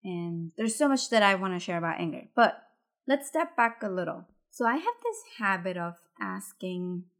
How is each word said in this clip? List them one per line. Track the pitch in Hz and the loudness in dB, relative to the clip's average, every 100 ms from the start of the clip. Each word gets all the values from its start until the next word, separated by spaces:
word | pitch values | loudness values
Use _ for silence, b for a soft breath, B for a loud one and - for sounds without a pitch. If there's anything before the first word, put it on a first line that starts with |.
And | 190 175 170 170 165 - | -4 -4 -4 -4 -6 -4
there's | 226 220 | -2 2
so | 285 | 2
much | 269 - | 2 4
that | 226 | 6
I | 202 | 6
wanna | 190 190 180 | 4 0 -4
share | 175 170 | -2 -2
about | 165 - | -2 -2
anger, | 170 - - | -4 -6 -4
but | - 165 - _ _ _ _ - | 4 4 4 _ _ _ _ 0
let's | 277 - | 0 2
step | 320 330 - | -2 0 2
back | 233 226 | 0 0
a | 214 | -6
little. | 185 165 160 180 _ _ | -4 -4 -8 -14 _ _
So | - 233 | -2 0
I | |
have | 269 427 480 | 2 -2 -4
this | 466 - - - | -6 -8 -14 -4
habit | 202 190 180 180 | -2 0 -2 -4
of | 170 175 _ _ | -6 -10 _ _
asking | 202 190 - - 185 180 180 180 180 | -8 -8 -12 -10 -6 -4 -4 -6 -10